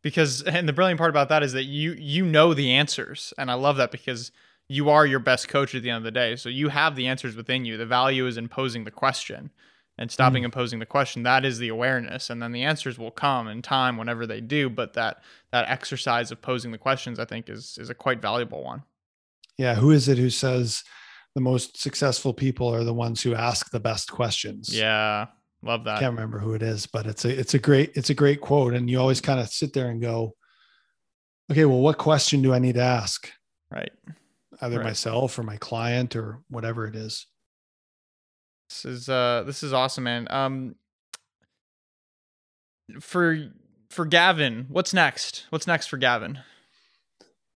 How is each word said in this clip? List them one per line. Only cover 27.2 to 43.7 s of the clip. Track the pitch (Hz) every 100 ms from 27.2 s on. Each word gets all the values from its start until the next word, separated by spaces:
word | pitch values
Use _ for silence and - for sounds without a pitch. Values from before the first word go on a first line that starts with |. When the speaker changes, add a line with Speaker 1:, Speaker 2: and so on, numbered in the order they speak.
| 120
Speaker 2:
a, | 131
it's | 123
a | 135
great, | - 135 151
it's | 139 139
a | 139
great | 143 143
quote. | - 143 123
And | 123 120
you | 127
always | 131 131
kinda | - 131 110
sit | - 151
there | 139 123
and | 113
go, | 120 117 113 - _ _ _ _ _ _ _ _ _ _ -
"Okay, | 151 151
well, | 127
what | 147 147
question | 156 147 - 143
do | 131
I | 127
need | 127 120
to |
ask?" | 123 120 95 - - - _ _ _
Speaker 1:
Right. | - - - - - _ _ _ -
Speaker 2:
Either | 123 123
Speaker 1:
Right. | 113
Speaker 2:
myself | 104 117 117 131 -
or |
my | 110 104
client | - 113 120 123 123 117
or | 110 117 -
whatever | 117 113 113 107
it | 110
is. | 110 - - _ _ _ _ _ _ _ _ _ _ _ _ _ -
Speaker 1:
This | - 131
is, | 123 127
uh, | 127 123 120 131
this | 139
is | 147
awesome, | 131 131 - 123
man. | 120 117
Um, | 135 135 135 127 - _ _ _ - _ _ _ _ _ _ _ _ _ _ _ _ _ _ _ _ - 113
for, | - 180 170 160 147 - _